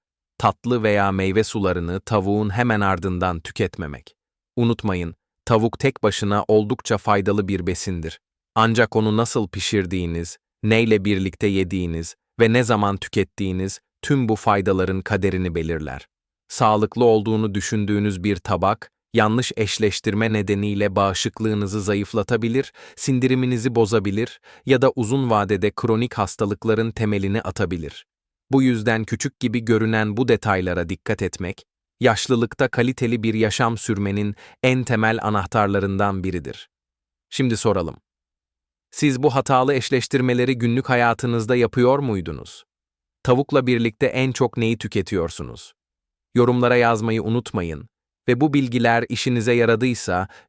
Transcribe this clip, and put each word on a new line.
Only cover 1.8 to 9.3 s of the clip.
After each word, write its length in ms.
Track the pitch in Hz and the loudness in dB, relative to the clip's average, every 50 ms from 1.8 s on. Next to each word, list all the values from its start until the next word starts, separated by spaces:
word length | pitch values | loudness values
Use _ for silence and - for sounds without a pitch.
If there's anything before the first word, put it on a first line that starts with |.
| 85 87 90 98 | -4 -4 -6 -6
tavuğun 500 | - - 113 101 92 98 101 104 107 101 | -4 0 0 0 2 2 0 0 0 -2
hemen 320 | 92 120 123 120 110 104 | -2 0 0 0 0 0
ardından 580 | 101 95 95 87 90 95 90 87 92 92 85 82 | 2 0 0 0 -2 -2 -2 -2 -2 -2 -2 -4
tüketmemek. 760 | - - - - 104 90 - - 85 73 69 58 - - _ _ _ _ _ _ _ _ _ | -8 -10 -6 -4 -4 -4 -4 -6 -10 -10 -10 -14 -18 -20 _ _ _ _ _ _ _ _ _
Unutmayın, 600 | 123 120 117 117 - 113 101 92 90 87 82 - - _ _ _ _ _ | -2 0 0 0 -2 -2 -4 -4 -4 -4 -8 -10 -14 _ _ _ _ _
tavuk 340 | - 117 110 113 113 - - | 0 2 2 2 0 -2 -2
tek 240 | - 139 - - - | -2 -2 0 0 0
başına 400 | 104 - - 107 101 101 104 - - | -2 0 0 -2 -2 0 0 2 2
oldukça 500 | 107 107 104 104 127 - - - 110 98 | 2 2 2 0 -4 -6 -4 -4 -4 -2
faydalı 500 | - 107 104 101 95 104 104 104 98 92 | 0 0 0 2 2 0 0 0 0 -2
bir 200 | 98 90 87 90 | -4 -4 -4 -4
besindir. 520 | 90 - - 98 90 85 78 80 - - _ _ _ _ _ _ - | -4 -4 -6 -6 -6 -6 -8 -10 -12 -16 _ _ _ _ _ _ 0
Ancak 400 | 110 110 113 113 120 117 - - | 2 2 4 4 2 2 2 2
onu 220 | 113 107 107 107 110 | 0 2 2 2 0
nasıl 300 | 117 - | 0 0